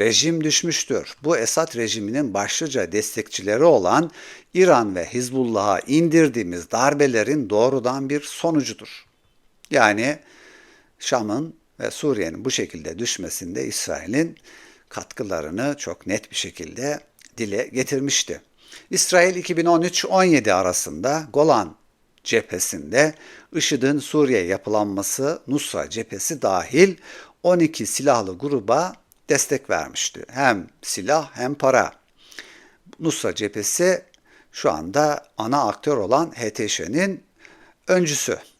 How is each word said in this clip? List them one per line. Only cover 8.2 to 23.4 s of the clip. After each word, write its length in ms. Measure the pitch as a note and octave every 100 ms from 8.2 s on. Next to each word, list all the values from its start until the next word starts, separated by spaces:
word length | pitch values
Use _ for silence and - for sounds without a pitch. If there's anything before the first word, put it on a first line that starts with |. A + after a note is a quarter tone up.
sonucudur." 880 | C#3+ - E3+ D#3+ A#2 A2 G#2 - - _ _ _ _ _ -
Yani 480 | D3 A2 G#2 B2 D3+ - - - - _ _ _ _
Şam'ın 560 | - B2+ G#2+ A2 D#3+ - _ -
ve 100 | G#2+
Suriye'nin 540 | - D3+ A#2 E2 D#2+
bu 60 | B2
şekilde 480 | B2 G2 E2 D2+ E2+
düşmesinde 680 | A#2+ - E2+ - F2+ F2 C2
İsrail'in 720 | - - D2+ E2 B2+ E3 - - - - _ _
katkılarını 880 | - - - G#2+ F2 D2+ F2+ C3+ C#3+
çok 280 | - E2+ -
net 240 | G#2 -
bir 60 | -
şekilde 640 | F#2+ - - - C#3 D3 - _ - -
dile 280 | A2 G2+ B2+
getirmişti. 680 | B2 C3 C3+ C#3 - - D#2+ - _ - - -
İsrail 460 | F#3 - F3+ F3+ F3+
iki 200 | F3 E3
bin 100 | E3+
on 160 | E3+
üç 220 | F3 F3
on 200 | - F#3+
yedi 280 | F#3 D3+ G#2+
arasında 760 | F#2 F#2 F2 - D2+ A#2 D3+ D3+
Golan 440 | C3+ D#3+ B2+ F2 - _ _ _ _ -
cephesinde 880 | A2+ - F2+ - F2+ D2 A#2 D#3 D3+ - -